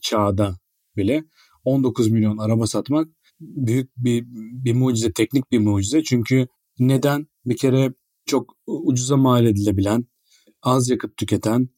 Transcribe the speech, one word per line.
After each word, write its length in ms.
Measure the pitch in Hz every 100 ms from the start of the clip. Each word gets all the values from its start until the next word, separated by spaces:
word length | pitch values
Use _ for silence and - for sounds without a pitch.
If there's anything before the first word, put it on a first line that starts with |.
çağda 580 | - 113 101 98 101 90 _ _ _ -
bile 260 | 98 151 160 _ _ _
on 200 | 131 135
dokuz 280 | 127 127 110
milyon 260 | 113 107 107
araba 300 | 107 113 110
satmak 400 | 104 101 147 160 _ _ -
büyük 500 | 165 - 120 123 131 -
bir, 260 | 123 120 117 117 110 127 127
bir 80 |
mucize, 400 | 120 131 117 113
teknik 380 | - 110 139 127
bir 80 | 120
mucize. 440 | 104 101 98 156
Çünkü 440 | 156 123 113 131 127 _ _ -
neden? 480 | 127 135 139 143 151 _ 120
Bir 120 | 113
kere 360 | 135 131 131 - _ _ -
çok 320 | 135 - _ -
ucuza 500 | 147 339 123 127 139
mal 280 | 131 123 117
edilebilen, 600 | 101 104 98 98 117 120 _ _ _ _ _
az 280 | 127 131 123
yakıt 280 | 123 - -
tüketen, 520 | 107 104 107 120 127